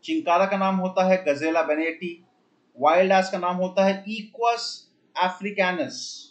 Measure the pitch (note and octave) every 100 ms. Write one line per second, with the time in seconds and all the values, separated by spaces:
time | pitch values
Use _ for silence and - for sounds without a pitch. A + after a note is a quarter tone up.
0 | - D#3+ D#3 F3 F#3+ G3 F#3+ F#3+ F#3 F#3
1 | F#3 F#3 E3 C#3+ D#3+ E3 D#3 D3+ E3 E3
2 | F3 E3+ _ _ _ _ _ - C#3+ E3+
3 | F#3 F#3+ F#3+ F#3 F3 F3+ F#3 F#3 F#3+ G3
4 | G3+ A3 G#3+ - A#3 A#3 - - _ _
5 | _ D#3 F3+ - G3 G3+ F3+ F3 D3 -
6 | - - -